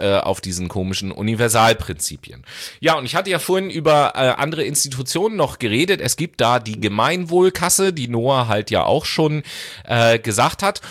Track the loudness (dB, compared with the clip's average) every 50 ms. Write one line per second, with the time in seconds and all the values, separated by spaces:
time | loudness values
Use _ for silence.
0 | 0 2 2 2 2 0 -2 -4 -6 -8 -6 -6 -6 -4 -4 -4 -4 -2 -4 -4
1 | -6 -8 -6 -4 -2 -2 0 0 2 2 4 6 6 4 4 2 -2 -8 -8 -8
2 | -8 -8 -10 -12 -16 -20 -20 -20 -20 -18 -16 -16 -16 -16 -12 -2 0 0 0 0
3 | -2 -2 -4 -2 -2 -2 -2 -2 0 0 0 0 0 -2 -6 0 2 4 4 6
4 | 4 2 2 0 0 0 2 0 -2 -4 -2 -4 -4 -2 -2 -2 -2 -2 -6 -8
5 | -6 -4 -2 -2 -2 -2 0 0 -2 -2 -2 -4 -2 0 0 2 2 2 0 0
6 | -2 -4 -2 -2 -4 -6 -2 0 2 2 2 2 0 -4 -6 -4 -2 -2 0 0
7 | 0 0 0 -2 -2 0 2 4 4 4 2 0 0 0 2 2 2 0 0 -2
8 | -4 -2 -2 0 0 2 2 2 2 2 0 0 0 0 0 2 2 2 2 2
9 | 0 -2 0 0 2 2 0 -2 -6 -8 -12 -14 -14 -14 -16 -18 -6 -2 2 4
10 | 4 4 4 2 0 -2 0 2 2 2 0 0 -2 -2 -2 -4 -10 -16